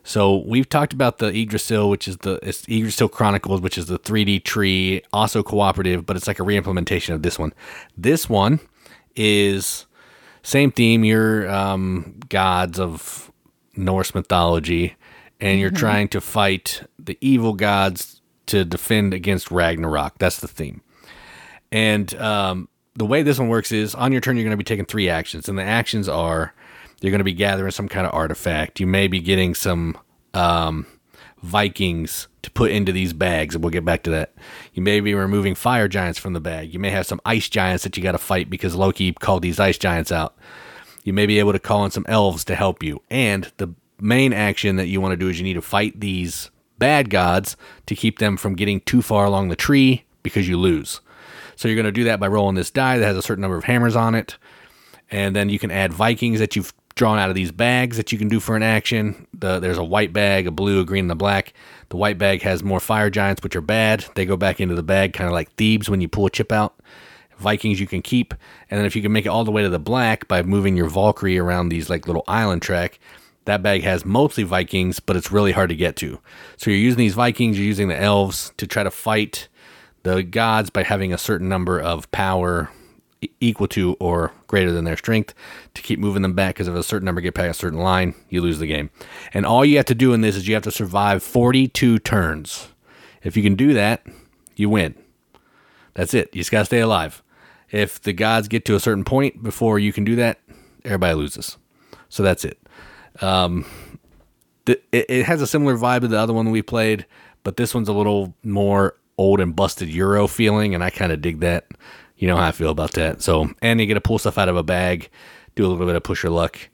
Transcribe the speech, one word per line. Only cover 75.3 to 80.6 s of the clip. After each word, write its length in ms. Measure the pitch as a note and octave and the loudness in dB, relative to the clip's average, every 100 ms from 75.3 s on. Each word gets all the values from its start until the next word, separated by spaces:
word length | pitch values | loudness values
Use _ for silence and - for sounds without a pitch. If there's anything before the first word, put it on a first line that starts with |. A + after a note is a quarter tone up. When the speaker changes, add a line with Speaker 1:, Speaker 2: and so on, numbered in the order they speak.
Speaker 1:
really 200 | G2+ G2+ | 2 2
hard 180 | F2+ F#2 | 2 0
to 60 | E2 | 0
get 200 | E2+ - | -2 -4
to. 220 | - - - - - - | -8 -10 -16 -20 -20 -8
So 140 | A2 | -2
you're 80 | G2+ | 2
using 180 | A#2 B2 | 2 2
these 160 | A2+ | 2
Vikings, 420 | F#2+ A#2+ - A#2 G2 | 2 0 2 0 0
you're 80 | G2+ | -2
using 220 | G2+ G2 | 0 -2
the 120 | D2+ | 0
elves 520 | G2+ G2+ G2 - - - | 2 4 2 -2 -10 -10
to 100 | G2 | -6
try 160 | - | -4
to 80 | G2 | -4
fight 580 | - A2 G#2+ G#2+ - - _ - - - _ | -4 -2 0 0 -6 -14 _ -20 -20 -20 _
the 200 | F2+ F#2 | -2 0
gods 440 | F2+ A2 A2+ A2 | 0 -2 0 0